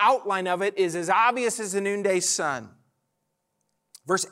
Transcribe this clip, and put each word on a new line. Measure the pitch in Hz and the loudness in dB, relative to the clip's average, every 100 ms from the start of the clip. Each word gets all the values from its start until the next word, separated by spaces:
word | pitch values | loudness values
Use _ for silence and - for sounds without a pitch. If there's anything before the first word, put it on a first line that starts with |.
outline | 208 262 208 190 185 | 4 4 0 -2 0
of | 180 | 0
it | 196 202 | 0 0
is | 185 165 | 0 0
as | 170 | 0
obvious | 190 226 247 240 226 | 2 4 2 -2 -2
as | 214 | -4
the | 190 | -4
noonday | 196 202 196 185 | -2 -2 0 0
sun. | 180 - 160 131 110 - _ _ _ _ _ _ _ _ _ _ _ - | 0 -2 -2 -6 -10 -20 _ _ _ _ _ _ _ _ _ _ _ -20
Verse | 139 185 - | -4 -2 0